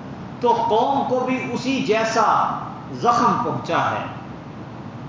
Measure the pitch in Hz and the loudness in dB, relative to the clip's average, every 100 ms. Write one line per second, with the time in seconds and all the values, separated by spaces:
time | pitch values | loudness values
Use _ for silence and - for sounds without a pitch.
0 | - - - - 240 226 220 220 262 269 | -10 -12 -12 -2 2 4 4 4 4 2
1 | - 247 254 254 208 240 254 269 - 220 | 2 0 0 0 -2 -2 0 0 2 2
2 | 226 233 202 - - - - - - 127 | 2 2 4 4 2 -2 -6 -10 -10 0
3 | 185 247 220 165 160 131 139 156 123 104 | 2 4 4 2 0 -2 0 0 0 -2
4 | - - - - - - - - - - | -6 -10 -12 -12 -12 -14 -12 -12 -12 -12